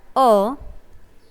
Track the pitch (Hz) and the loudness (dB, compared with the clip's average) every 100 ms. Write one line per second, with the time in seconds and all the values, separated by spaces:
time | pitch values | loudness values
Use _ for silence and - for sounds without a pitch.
0 | - 254 254 202 208 285 - - - - | -8 0 2 2 0 -8 -16 -20 -20 -20
1 | - - _ | -20 -20 _